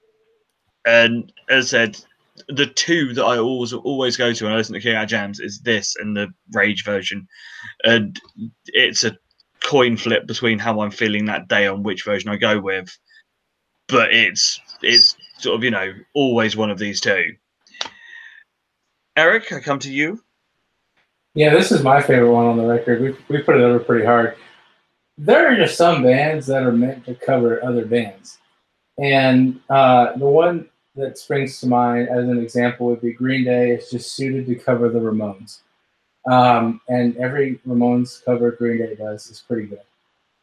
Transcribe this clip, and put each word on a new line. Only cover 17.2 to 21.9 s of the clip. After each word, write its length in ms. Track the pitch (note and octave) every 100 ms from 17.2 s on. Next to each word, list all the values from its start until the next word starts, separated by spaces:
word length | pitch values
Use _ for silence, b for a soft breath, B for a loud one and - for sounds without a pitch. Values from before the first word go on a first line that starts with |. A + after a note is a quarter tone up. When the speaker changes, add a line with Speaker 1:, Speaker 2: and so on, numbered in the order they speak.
| E2 - _ _ _ B B B B B B B B _ _ _ _ _ _ D3+
Speaker 1:
Eric, 360 | E3 A3 G#3+
I 80 | D3
come 200 | C#3+ C#3
to 120 | C3+
you. 320 | C3+ D#3 A3+ _ _ _ _ _ _ _ _ _ _ _ D3+
Speaker 2:
Yeah, 160 | D3+
this 200 | E3 F#3+
is 120 | D3+
my 180 | C3+